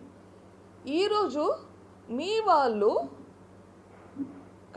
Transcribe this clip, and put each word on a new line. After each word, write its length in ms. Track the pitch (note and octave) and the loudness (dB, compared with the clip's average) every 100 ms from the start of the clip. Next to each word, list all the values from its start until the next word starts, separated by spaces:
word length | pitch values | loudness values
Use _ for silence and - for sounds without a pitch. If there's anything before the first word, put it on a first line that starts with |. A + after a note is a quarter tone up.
| - - - - - - - - - | -16 -20 -20 -20 -20 -20 -20 -14 -4
ఈరోజు 680 | D4+ G4+ G#4 F#4 C4+ E4 D#5+ - - - - - | 0 2 2 0 0 -2 -2 -8 -20 -20 -20 -10
మీ 300 | A#3 E4+ A4 | -6 -2 0
వాళ్ళు 680 | G#4+ D#4+ C4 G#3+ G#3 D#4+ C4+ - - - - - - - - - - - C#4 - - - - | 4 4 4 4 2 2 -2 -10 -20 -20 -20 -20 -20 -20 -20 -20 -18 -10 -10 -10 -20 -20 -6